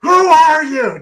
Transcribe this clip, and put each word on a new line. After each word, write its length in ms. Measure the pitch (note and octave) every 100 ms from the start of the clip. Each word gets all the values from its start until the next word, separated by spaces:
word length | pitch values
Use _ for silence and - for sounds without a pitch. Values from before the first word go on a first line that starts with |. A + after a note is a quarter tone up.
Who 80 | D4
are 540 | F4+ F#4+ D#4+ D#4+ D#4
you? 360 | D4 C4+ A3+ D#3+